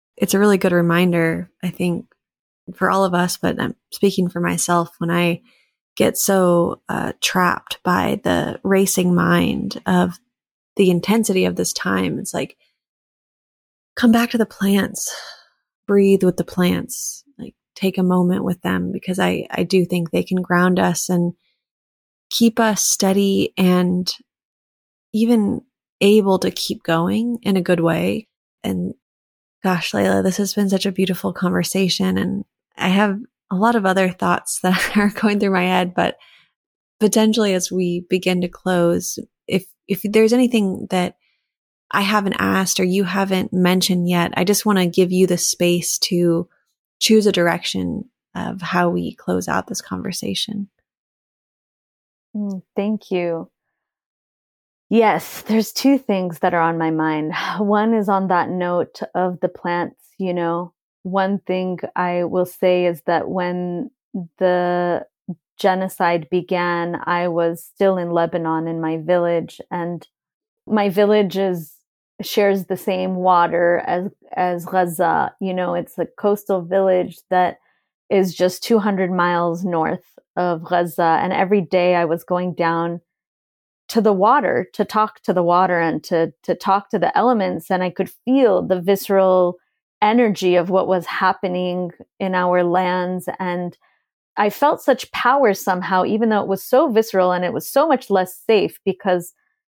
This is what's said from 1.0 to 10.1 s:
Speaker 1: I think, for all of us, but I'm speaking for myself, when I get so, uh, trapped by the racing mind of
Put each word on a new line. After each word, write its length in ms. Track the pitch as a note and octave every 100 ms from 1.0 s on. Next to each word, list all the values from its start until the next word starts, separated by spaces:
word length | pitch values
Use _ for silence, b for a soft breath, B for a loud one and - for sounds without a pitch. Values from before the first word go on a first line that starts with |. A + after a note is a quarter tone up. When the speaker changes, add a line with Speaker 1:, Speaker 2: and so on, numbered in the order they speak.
| F3+ E3+ E3 E3+ F3+ _
Speaker 1:
I 60 | F3+
think, 380 | - F3+ E3+ - _ _ _ _ _ -
for 160 | - F#3
all 140 | F#3+
of 100 | F#3+
us, 220 | F3+ F3+ -
but 240 | F#3 -
I'm 160 | - - _
speaking 360 | - G3 F#3+ F3
for 120 | F3
myself, 500 | F3 E3+ - F3 E3+ -
when 120 | E3+
I 320 | F3 F3 F3 b b b b _ -
get 200 | F#3 -
so, 640 | - F#3+ F3+ F3 F3 - -
uh, 240 | - - -
trapped 640 | - F#3 F3+ - - -
by 360 | F#3 F3 - G3+
the 340 | F#3 F3 - -
racing 500 | F#3+ F#3+ G3 - F3+
mind 680 | F3 E3+ F3 - - G3 - -
of 320 | F3+ F3+